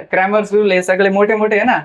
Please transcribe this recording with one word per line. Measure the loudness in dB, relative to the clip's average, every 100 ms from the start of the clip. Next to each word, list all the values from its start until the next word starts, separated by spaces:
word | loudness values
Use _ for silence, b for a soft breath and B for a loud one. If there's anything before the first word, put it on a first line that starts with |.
| -2
क्रॅमर्स | -2 0 0 0
रूल | 0 2
हे | 0
सगळे | 0 0 2
मोठे | 2 0 0
मोठे | 0 0
आहे | 0
ना, | -2